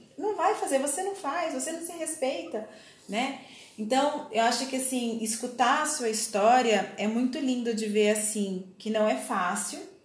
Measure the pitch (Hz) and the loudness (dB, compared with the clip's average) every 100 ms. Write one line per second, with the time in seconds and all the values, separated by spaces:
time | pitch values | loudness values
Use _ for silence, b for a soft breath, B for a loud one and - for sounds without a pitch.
0 | - - 392 370 349 427 339 269 285 370 | -18 -6 -4 2 2 2 2 0 0 -2
1 | 381 392 285 330 320 262 269 330 339 339 | -4 -4 -4 -2 -2 -4 -6 -6 -8 -6
2 | 320 - 262 339 - 220 - B B B | -6 -4 -2 -4 -6 -8 -8 B B B
3 | B 202 269 277 B B B B 214 262 | B -4 -4 -6 B B B B 0 2
4 | 294 302 - 214 226 240 262 262 262 254 | 2 0 -4 2 2 2 -2 -2 -2 -2
5 | 233 226 220 - 247 - 240 294 302 - | -2 -2 -2 -4 -4 2 4 4 2 -2
6 | 233 214 - 202 214 254 247 208 190 - | -2 -2 -2 2 6 6 6 2 2 -2
7 | 208 226 254 311 269 247 233 214 214 208 | -2 0 0 0 0 0 0 -2 0 4
8 | 208 214 - 214 196 185 185 - 214 214 | 4 4 0 0 -2 -4 -8 -10 -2 2
9 | 214 254 - 208 180 208 - 302 - - | 2 2 -2 -2 0 -2 -4 -6 -12 -18